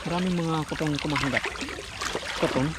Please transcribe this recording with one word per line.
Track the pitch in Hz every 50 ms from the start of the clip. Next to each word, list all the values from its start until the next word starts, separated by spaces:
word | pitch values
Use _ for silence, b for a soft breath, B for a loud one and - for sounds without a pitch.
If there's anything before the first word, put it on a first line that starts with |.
| -
maraming | 160 170 175 180 185 180
mga | 175 165 165 160 156 151 -
kutong | 156 - 160 151 147 143
kumakagat. | - 156 147 131 139 139 120 - - - - - - 285 - - - - - - - - - - - - - -
Kutong. | - 151 - 131 131 156 160